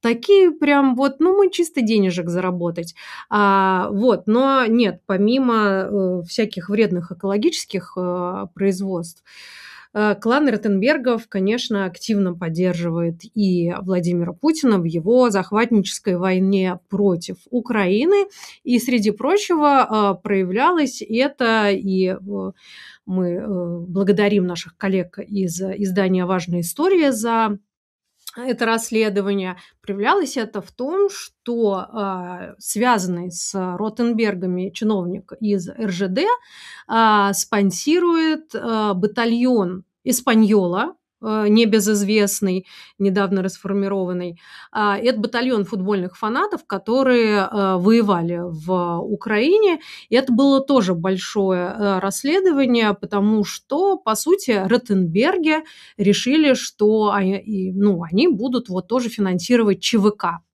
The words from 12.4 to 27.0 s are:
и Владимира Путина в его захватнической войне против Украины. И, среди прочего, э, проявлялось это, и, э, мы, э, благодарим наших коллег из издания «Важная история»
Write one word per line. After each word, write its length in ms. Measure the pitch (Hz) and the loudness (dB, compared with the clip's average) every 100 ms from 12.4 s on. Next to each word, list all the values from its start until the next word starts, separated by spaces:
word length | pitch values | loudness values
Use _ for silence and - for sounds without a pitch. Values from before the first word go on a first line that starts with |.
| 175 165 180 175 170 165 170 165 - - | -6 -2 -2 0 -4 -2 -4 -6 -12 -2
и 380 | 196 180 170 175 | 0 0 -2 -4
Владимира 520 | 185 180 175 175 170 | -4 -2 0 -2 -4
Путина 440 | 170 294 320 269 202 | -4 -2 0 2 2
в 40 | 165 | 0
его 440 | 165 165 247 247 | -4 2 4 4
захватнической 840 | 196 175 208 240 220 185 - - 180 | 2 -2 -2 2 2 0 -6 -4 -2
войне 640 | 185 185 190 196 185 180 _ | 0 0 2 2 0 -4 _
против 480 | 196 202 175 175 185 _ | 0 0 0 -6 -16 _
Украины. 760 | 247 220 220 185 202 302 403 403 - - - | -6 -2 -2 0 2 2 2 0 -6 -20 -16
И, 140 | - 247 | -2 0
среди 320 | 240 240 208 | 2 0 0
прочего, 1040 | 208 262 392 403 339 294 277 240 214 202 190 | 0 0 0 0 2 4 4 2 2 0 0
э, 40 | |
проявлялось 760 | - 196 185 190 294 359 277 - | -2 -2 0 0 2 2 -2 -4
это, 720 | - 226 277 277 233 226 208 | -6 -2 -2 0 0 2 2
и, 360 | 196 196 190 185 | 0 0 0 0
э, 80 | 190 190 202 190 - - - - - - | -2 -8 -8 -8 -12 -20 -20 -20 -20 -6
мы, 200 | 185 180 | -2 -2
э, 480 | 175 220 185 175 170 175 | -4 -6 -6 -6 -8 -6
благодарим 600 | 180 196 190 208 202 180 | -4 0 2 2 2 -2
наших 300 | 170 - _ | -4 -12 _
коллег 420 | 196 190 175 - | -2 -2 -4 -10
из 420 | - 202 185 165 | -10 -4 -4 -4
издания 640 | 190 196 202 185 190 185 180 | -8 -4 -4 0 0 0 0
«Важная 360 | 185 175 175 | -4 -2 -4
история» 500 | 170 - 339 381 | -4 -2 0 2